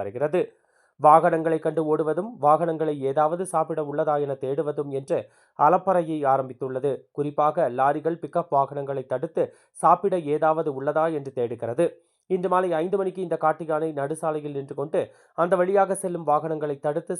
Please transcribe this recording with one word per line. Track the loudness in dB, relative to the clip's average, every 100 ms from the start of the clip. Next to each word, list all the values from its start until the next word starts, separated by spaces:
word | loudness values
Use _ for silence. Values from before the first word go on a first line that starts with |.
வருகிறது. | -8 -4 -2 0 -4 -8 _ _ _ 2 6
வாகனங்களை | 8 6 2 0 -2
கண்டு | -2 -2 0
ஓடுவதும், | 0 0 -2 -4 0
வாகனங்களை | 4 4 2 -2 -2 -2 -2
ஏதாவது | 2 0 0 -2
சாப்பிட | -2 -2 -2 -4
உள்ளதா | -2 0 0
என | -2 -4
தேடுவதும் | -4 -2 -2 -4 -6 -6
என்று | -4 -4 -4 _ _ 2
அலப்பறையை | 4 4 2 0 0 0 2
ஆரம்பித்துள்ளது. | 2 0 -6 -6 -2 -2 -4 -6 -6
குறிப்பாக | -4 0 0 2 0 2
லாரிகள், | 2 2 -2 -4
பிக்கப் | -4 -4 0 0
வாகனங்களை | 0 -2 -6 -6 -6
தடுத்து | -6 -4 -2 -4 -4 _ 0
சாப்பிட | 4 4 2 -2 -2
ஏதாவது | 0 2 2 -2 -4
உள்ளதா | -2 0 0 -2
என்று | -6 -4
தேடுகிறது. | -4 -4 -4 0 0 -2 _ _ -4
இன்று | -2 2
மாலை | 2 2 0
ஐந்து | 0 -2
மணிக்கு | -2 -6 -6
இந்த | -2
காட்டு | 0 0 -2
யானை | -2 -2 -4
நடுசாலையில் | -4 -4 -4 -4 -6 -8
நின்று | -8 -8
கொண்டு | -4 -2 -4 -8 _ -2
அந்த | 2 2
வழியாக | 2 2 2 0
செல்லும் | -6 -4 0
வாகனங்களை | 0 0 -4 -4 -4 -4
தடுத்து | -4 -6